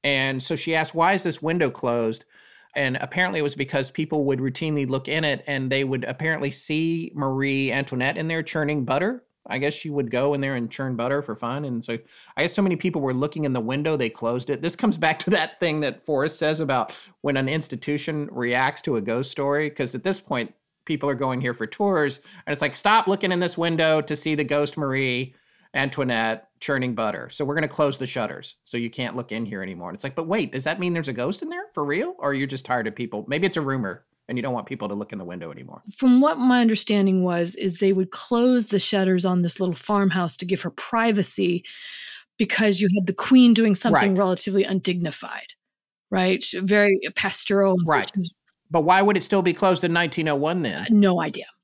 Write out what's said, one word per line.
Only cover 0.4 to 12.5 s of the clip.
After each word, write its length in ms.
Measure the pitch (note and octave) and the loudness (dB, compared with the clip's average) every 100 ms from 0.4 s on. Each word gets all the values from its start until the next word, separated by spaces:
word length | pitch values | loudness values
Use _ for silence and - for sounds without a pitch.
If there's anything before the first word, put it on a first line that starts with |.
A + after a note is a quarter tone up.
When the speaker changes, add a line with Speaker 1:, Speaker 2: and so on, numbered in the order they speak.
Speaker 1:
so 140 | C3 D#3+ | -4 -6
she 180 | - D#3+ | -2 -2
asked, 180 | D#3 | -2
"Why 200 | E3 E3 | 2 4
is 100 | F#3+ | 4
this 180 | F3+ D#3 | 0 -4
window 280 | D#3 F3 C#3+ | -2 0 0
closed?" 560 | - B2+ A#2+ A2+ A2+ _ _ _ _ _ - | 0 -2 0 0 -4 _ _ _ _ _ -4
And 220 | C3+ B2+ | -2 -2
apparently 420 | C3 F3+ F#3 F3 | -4 -2 0 0
it 40 | |
was 120 | D3 C#3+ | -2 -2
because 340 | C3+ C#3+ C3+ | -2 -2 -2
people 360 | - D#3 D#3 C#3 | -4 -2 0 0
would 140 | B2+ | 0
routinely 460 | C3+ C3 D#3+ D3 C3 | -2 -2 -2 0 0
look 220 | C3+ C3+ | -2 -2
in 160 | D3+ | -2
it, 180 | D#3 C3+ - | 0 -2 -4
and 240 | C#3 C3 | -4 0
they 140 | C3+ C3+ | 0 0
would 180 | C3 | -2
apparently 480 | A#2+ C3 D#3+ D#3 C#3 | -4 -4 -2 -2 -4
see 640 | C3+ - D#3 E3 E3 E3 D3 | -6 -4 -2 0 -2 -6 -4
Marie 560 | C3+ C3+ C#3 C3+ C3+ | -2 0 0 0 0
Antoinette 460 | C3+ C3+ B2+ C3+ - | -2 -2 -2 -2 -2
in 100 | D#3+ | -4
there 160 | E3 | -4
churning 400 | D#3+ D#3+ D3 D3+ | -4 -2 -2 -2
butter. 400 | B2 C3+ F#3+ B3+ _ _ - | 0 0 0 -4 _ _ -8
I 120 | C3 | -2
guess 160 | C#3+ | -2
she 160 | D3 D#3 | -4 -4
would 200 | C#3+ B2+ | -4 -2
go 240 | B2 C#3 | 0 0
in 60 | C#3+ | 0
there 160 | C3+ C3 | -2 -2
and 160 | A#2 | -6
churn 240 | - C3+ A#2+ | -6 -6 -2
butter 260 | A#2+ C#3+ | -2 -2
for 140 | C#3+ G#2+ | -4 -6
fun. 300 | A#2+ C3+ C#3+ | -6 -4 -4
And 180 | A#2 | -6
so 140 | B2 A2+ _ - - - | -6 -8 _ -20 -10 -2
I 60 | |
guess 100 | E3+ | 0